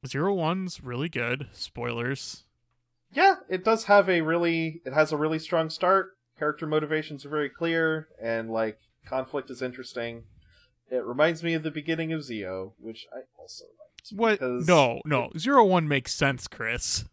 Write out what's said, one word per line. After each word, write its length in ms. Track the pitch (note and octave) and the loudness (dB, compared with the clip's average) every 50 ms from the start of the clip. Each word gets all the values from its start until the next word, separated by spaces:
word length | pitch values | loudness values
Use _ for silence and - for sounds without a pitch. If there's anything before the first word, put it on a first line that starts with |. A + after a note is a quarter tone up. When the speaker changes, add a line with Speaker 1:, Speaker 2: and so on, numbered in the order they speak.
| - | -12
Speaker 1:
Zero 280 | C3+ - C#3 D#3 G3 G3+ | -6 -4 -2 0 0 0
One's 500 | F#3 D#3+ D#3 F3 F#3+ F#3+ F3+ - - - | 0 0 0 0 -2 -4 -8 -8 -10 -10
really 260 | B2+ B2 B2 C#3+ F3 | -8 -6 -4 -4 -4
good. 380 | D#3+ - A#2+ A#2+ A#2+ C#3 C#3+ - - | -4 -4 -2 -2 -4 -4 -6 -12 -12
Spoilers. 880 | - - - _ - A#2+ A#2+ A#2+ A#2 A#2+ B2 C3+ C3 - - - - _ _ _ _ _ _ _ _ _ _ _ _ _ _ - | -14 -14 -12 _ -6 -6 -4 -4 -2 -2 -2 -4 -4 -6 -12 -14 -16 _ _ _ _ _ _ _ _ _ _ _ _ _ _ 0
Speaker 2:
Yeah, 220 | C4+ F4 G4 F#4 - - - | 4 6 6 4 4 -2 -6
it 140 | E3+ F3+ F3+ | -6 -2 2
does 220 | G#3+ A3+ A3 - | 2 2 2 4
have 240 | - G3+ G#3 F#3+ F3+ | 6 6 6 8 6
a 120 | F#3 E3+ | 2 2
really, 600 | D#3+ D#3 E3 F3 E3+ E3+ E3 E3 D#3+ D#3+ D3+ E3+ _ | 2 2 2 2 2 2 2 0 -2 -2 -4 -8 _
it 80 | C3 C3 | -2 2
has 180 | D3+ D#3 D3+ | 2 4 4
a 60 | D#3+ D3 | 2 0
really 220 | D3+ D#3 D#3+ D#3+ | 0 0 0 -2
strong 300 | D#3+ - - E3 D#3+ D#3+ | -4 0 0 0 0 0
start. 480 | D#3 - - F3+ F#3+ G3 F#3 - _ _ _ _ _ _ | -4 -2 2 4 4 4 2 -2 _ _ _ _ _ _
Character 260 | D#3 D3+ D3+ - E3 | -4 -4 -2 -4 -4
motivations 600 | D3+ D#3 D#3 D3+ D3 D#3 D#3 D3+ D#3 D3+ C#3 C3 | 0 0 0 0 0 -4 -4 -4 -6 -12 -14 -10
are 40 | C#3+ | -6
very 200 | D3 D3+ D3 C3+ | -4 -2 -4 -4
clear, 580 | C#3 - E3+ E3 E3 E3 D#3+ D#3+ D#3+ D#3 D#3 _ - - | -4 -4 -4 -2 0 2 2 2 0 -2 -6 _ -16 -8
and, 280 | - A2+ A2+ A2+ A2+ A2+ | -4 -2 -2 -2 -4 -2
like, 300 | A2+ A2+ A2+ A2 G#2+ _ _ _ _ _ _ | -2 -2 -2 -2 -4 _ _ _ _ _ _
conflict 440 | - - C3 C3 - - C#3+ C3 - | -6 -4 -4 -4 -4 -6 -8 -6 -6
is 120 | C3 A#2+ | -8 -6
interesting. 640 | C3 B2+ B2 C3 B2+ - - B2 A#2 A#2 A#2 A#2 A2+ - - - _ _ _ _ _ _ _ _ _ _ | -6 -6 -6 -8 -14 -10 -8 -6 -6 -6 -8 -10 -16 -20 -20 -20 _ _ _ _ _ _ _ _ _ _
It 160 | B2+ B2+ G#2+ | -4 -4 -2
reminds 380 | G#2 B2 C3+ D3+ E3 E3 D#3+ E3 | -2 2 4 4 4 4 0 -2
me 100 | E3+ E3 | -2 -2
of 100 | D#3+ D#3 | -2 -2
the 80 | D#3+ | -4
beginning 400 | D3+ D3+ C#3+ D#3 E3 D#3+ E3 D#3+ D#3+ | -6 -6 -4 -4 -4 -2 -2 -4 -4
of 80 | D#3 | -6
Zeo, 520 | C#3+ B2+ A#2 G#2+ G2+ F#2 F#2+ F#2+ F#2+ G2 - _ | -6 -6 -8 -6 -6 -6 -6 -6 -6 -8 -12 _
which 260 | - A2+ A2+ - - - - | -14 -14 -14 -14 -16 -16 -16
I 60 | B2+ C3 _ _ _ | -16 -16 _ _ _
also 260 | - - - - - - _ _ | -20 -18 -18 -20 -20 -20 _ _
liked, 300 | - _ _ - _ - | -20 _ _ -20 _ -16
Speaker 1:
What? 280 | G#3+ G3 A3+ A3+ G#3+ F#3+ | -4 0 2 2 2 2
Speaker 2:
because 280 | C3+ B2+ B2 B2 - D#3 | 0 -2 -2 -2 4 6
Speaker 1:
No, 340 | F3+ D#3+ C#3 B2 A#2 B2 - | 8 8 8 6 2 -2 -2
no. 240 | D3+ D3 B2+ A#2+ - - | 0 0 0 0 -2 -6
Speaker 2:
it 60 | D#3+ | -6
Speaker 1:
Zero 240 | D#3 A#3+ C#4+ C4+ A3+ | -2 4 6 6 8
One 240 | F#3+ F#3 F3 D#3+ D3+ | 8 6 4 2 2
makes 260 | D3 C3+ B2 - - | 0 0 0 -4 -2
sense, 340 | - D3+ C#3 C3+ B2+ - - | 0 0 0 0 -2 -8 -14
Chris. 580 | - - A#2 A2 A#2 A#2+ - - - - - - | -10 -8 -6 -4 -4 -4 -4 -4 -4 -4 -6 -8